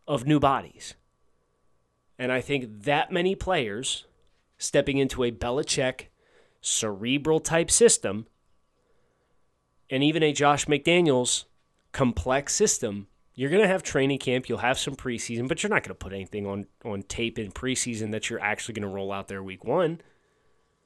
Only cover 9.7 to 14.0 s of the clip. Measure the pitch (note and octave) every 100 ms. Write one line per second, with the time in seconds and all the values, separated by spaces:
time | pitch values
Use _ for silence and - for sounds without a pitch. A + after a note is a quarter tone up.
9.7 | _ - C3+ D3 D#3+ D3+ C#3 C#3+ C#3 -
10.7 | C#3+ E3 F3 E3 B2+ B2 - - _ _
11.7 | _ _ - B2+ A2 B2+ C3+ C#3 - G#3
12.7 | - A#2 G2+ G2 _ _ - C#3 F#3+ G3+
13.7 | F#3+ - C#3